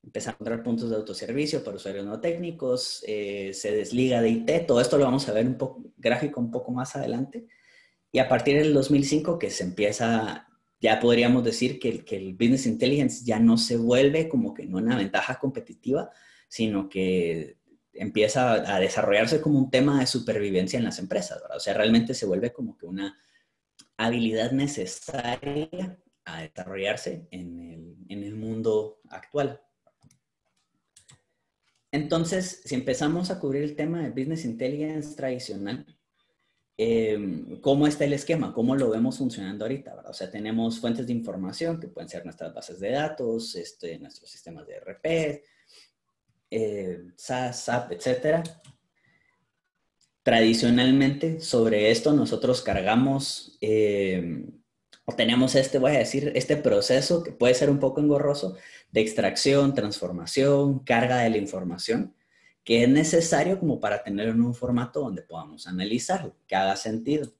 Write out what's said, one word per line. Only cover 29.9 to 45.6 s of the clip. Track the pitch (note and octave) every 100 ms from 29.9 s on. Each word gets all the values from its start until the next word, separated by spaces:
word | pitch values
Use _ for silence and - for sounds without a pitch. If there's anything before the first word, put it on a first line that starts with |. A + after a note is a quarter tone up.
| _ _ _ _ _ _ _ _ _ _ _ _ - _ _ _ _ _ _ _
Entonces, | C#3+ D3 E3 E3 F#3+ F#3 -
si | - B2+
empezamos | C3 B2+ D3 E3+ F3+
a | F#3
cubrir | C#3+ C3+
el | D3 D3
tema | D#3+ E3+
de | C#3+
Business | A#2+ C3+ D#3+ B2+
Intelligence | A2+ B2+ D3 D#3 D#3 D3 -
tradicional, | C3+ B2+ - G2 G2+ B2+ - _ _ _ _ _ _ _ _ -
em, | A2+ A2+ A2 G#2+ G2+ D#2+ - F#2
¿cómo | C#3+ C#3+ D3+
está | D3 C#3+
el |
esquema? | C#3 - D#3+ A#2+
¿Cómo | - A#2+ C3+
lo | B2
vemos | A2 B2+ B2+
funcionando | C3 G2+ F#2+ G#2 G#2+
ahorita, | C#3 - -
verdad? | -
O |
sea, | - F#2+
tenemos | G#2 G#2+ A2+ A#2 A2+
fuentes | A#2+ A#2 B2
de |
información | A#2 A2+ F#2 F#2+ - E3 E3
que | E3
pueden | - -
ser | F2
nuestras | F2 D#2+ E2
bases | - - F2
de | G2
datos, | C3+ D#3 D#3 A#2+ A2+ A2+ F2+
este, | E2 - F2 E2
nuestros | - - -
sistemas | - - D#2+ D3+
de | -
R | - G2+
P, | D#3 E3 D#3 D3 _ _